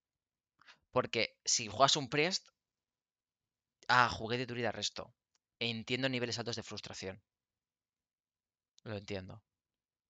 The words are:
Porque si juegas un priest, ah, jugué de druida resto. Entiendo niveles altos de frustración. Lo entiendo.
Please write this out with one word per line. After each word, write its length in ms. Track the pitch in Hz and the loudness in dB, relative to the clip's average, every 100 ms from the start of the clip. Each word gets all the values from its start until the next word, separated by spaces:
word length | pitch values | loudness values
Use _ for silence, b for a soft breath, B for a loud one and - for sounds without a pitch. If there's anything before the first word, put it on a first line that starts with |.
| _ _ _ _ _ _ b b _ | _ _ _ _ _ _ b b _
Porque 480 | 127 120 117 - _ | 0 2 0 0 _
si 240 | - - 110 | 0 0 0
juegas 260 | 101 139 156 | 4 6 6
un 120 | 131 | 0
priest, 400 | 147 165 196 - _ _ _ _ _ _ _ _ _ _ _ _ _ - | 0 0 -2 -8 _ _ _ _ _ _ _ _ _ _ _ _ _ 4
ah, 200 | 123 117 | 6 6
jugué 280 | 113 110 120 | 2 -2 -2
de 80 | 123 | -2
druida 260 | 120 117 | -2 -2
resto. 420 | 104 101 - - _ _ _ _ _ | -2 -6 -6 -12 _ _ _ _ _
Entiendo 480 | 117 113 110 123 135 | -4 -2 -2 0 0
niveles 300 | 127 120 113 | 0 -2 -2
altos 180 | 113 117 | -4 -6
de 60 | |
frustración. 580 | - 104 - 104 95 95 _ _ _ _ _ _ _ _ _ _ _ _ _ _ _ _ | -8 -10 -10 -10 -10 -10 _ _ _ _ _ _ _ _ _ _ _ _ _ _ _ _
Lo 120 | 120 104 | -10 -10
entiendo. 460 | 101 98 92 107 - _ _ _ _ _ _ | -4 -6 -6 -14 -20 _ _ _ _ _ _